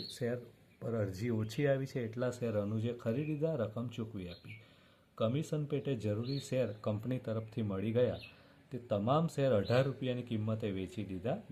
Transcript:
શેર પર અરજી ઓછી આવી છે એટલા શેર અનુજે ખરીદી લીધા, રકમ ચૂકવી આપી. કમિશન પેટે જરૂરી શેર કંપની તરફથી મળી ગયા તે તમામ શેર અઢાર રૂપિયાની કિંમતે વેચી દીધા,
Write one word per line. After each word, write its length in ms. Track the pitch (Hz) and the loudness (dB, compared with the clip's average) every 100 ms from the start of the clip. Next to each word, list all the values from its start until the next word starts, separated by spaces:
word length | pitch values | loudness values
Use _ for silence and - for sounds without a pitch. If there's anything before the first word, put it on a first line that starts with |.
| - | -6
શેર 260 | - 120 123 - - - - | -4 -2 -2 -6 -18 -20 -10
પર 180 | 120 113 | -2 0
અરજી 360 | 98 92 120 | 0 0 0
ઓછી 340 | 110 110 - 143 | 2 0 2 2
આવી 240 | 135 135 | 2 0
છે 80 | 135 | -4
એટલા 280 | 113 113 123 | -4 -2 -2
શેર 220 | 120 117 104 | 0 0 0
અનુજે 340 | 101 110 117 | 2 0 0
ખરીદી 340 | 117 117 120 151 | -2 -2 0 0
લીધા, 260 | 147 160 147 | 0 0 0
રકમ 300 | 107 117 123 | -2 -2 -6
ચૂકવી 400 | - 110 98 87 | -4 -6 -6 -8
આપી. 280 | 87 107 110 - - - - _ - | -10 -14 -16 -18 -20 -20 -20 _ 0
કમિશન 460 | 110 139 156 151 143 | 2 2 0 -2 0
પેટે 260 | 143 143 120 | -2 0 0
જરૂરી 440 | 104 107 123 139 | 0 0 0 -4
શેર 280 | - 131 117 113 | 0 0 0 0
કંપની 380 | 110 107 120 127 | -2 -2 -2 -2
તરફથી 440 | 113 110 110 120 | -2 -4 -4 -2
મળી 280 | 107 95 107 | 0 0 2
ગયા 300 | 113 120 85 - - - - - | 4 4 2 -8 -18 -20 -20 -12
તે 60 | 127 - | -12 -2
તમામ 380 | 101 107 151 165 | 0 4 4 4
શેર 220 | - 135 | 2 4
અઢાર 320 | 107 95 123 | 4 6 4
રૂપિયાની 420 | 135 117 127 123 117 | 4 0 -2 -2 0
કિંમતે 420 | 113 107 110 110 | 0 0 0 -2
વેચી 320 | 95 92 - 104 | -2 -4 -4 -6
દીધા, 300 | 92 110 202 - | -4 -2 -4 -6